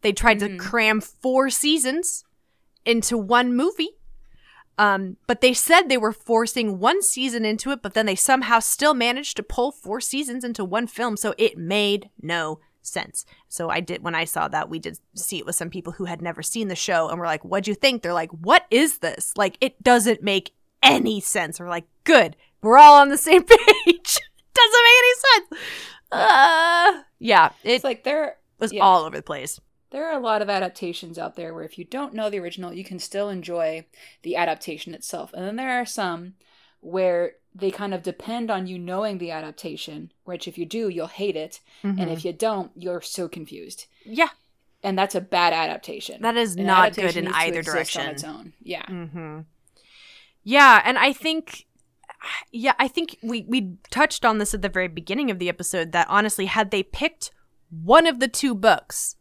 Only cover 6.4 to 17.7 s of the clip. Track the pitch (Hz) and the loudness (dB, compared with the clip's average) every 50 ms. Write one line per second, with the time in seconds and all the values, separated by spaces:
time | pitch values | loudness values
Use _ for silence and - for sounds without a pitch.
6.4 | 233 226 - 254 233 214 196 180 190 240 339 403 381 - - 262 254 269 233 240 | 2 0 -2 -4 -4 -4 -4 0 0 0 0 2 0 -2 -2 -2 -4 -4 -2 -2
7.4 | 226 214 214 214 - 269 277 262 - 202 - 226 220 214 190 185 - - 269 269 | -2 -2 -4 -4 -4 -6 -6 -6 -6 -4 -2 -2 0 0 0 -2 2 2 2 0
8.4 | 254 220 233 226 220 - - - 285 302 302 254 233 240 240 262 294 - - - | 2 2 0 0 2 0 -2 0 2 2 2 2 0 0 -2 -4 -6 -8 -10 -10
9.4 | 208 _ - - 240 285 294 - - 190 208 254 - - - 277 294 269 240 254 | -10 _ -4 -2 -2 -2 -4 -10 -12 -10 -8 -8 -8 -6 -6 -6 -6 -6 -8 -8
10.4 | 247 240 233 - 202 185 180 220 240 226 - - 233 247 214 202 - 214 - - | -8 -8 -8 -8 -8 -6 -4 -6 -6 -6 -6 -6 -6 -6 -4 -4 -6 -6 -2 0
11.4 | 220 220 - - 165 165 196 208 208 202 202 202 202 - _ _ - 156 170 170 | 0 -2 -2 -4 -8 -4 -2 -2 0 0 -2 -4 -6 -12 _ _ -10 -6 -6 -4
12.4 | 160 156 156 156 _ _ _ _ _ - - 180 - - - - - _ _ _ | -4 -6 -8 -10 _ _ _ _ _ -12 -10 -10 -10 -10 -12 -14 -14 _ _ _
13.4 | _ _ - - 170 165 - 170 180 - 175 - - 170 165 160 160 - - 165 | _ _ -10 -8 -6 -4 -4 -4 -4 -6 -10 -8 -8 -6 -6 -4 -6 -6 -6 -6
14.4 | 160 147 147 156 151 - 160 165 160 - 160 - _ _ _ - - - 202 165 | -6 -4 -4 -6 -6 -6 -10 -12 -12 -12 -14 -14 _ _ _ -12 -10 -8 -10 -10
15.4 | - - 175 - 170 170 - 190 - 170 165 - 196 175 175 160 170 170 165 - | -10 -8 -8 -6 -8 -8 -10 -12 -14 -14 -12 -12 -10 -10 -10 -10 -10 -12 -10 -10
16.4 | 156 - - 233 220 196 185 - - - 185 165 160 - - 175 170 165 156 160 | -10 -8 -6 -6 -6 -6 -6 -8 -4 -2 0 0 0 -2 -4 -8 -6 -6 -6 -6
17.4 | - - 180 196 190 208 | -6 -6 -6 -6 -4 -4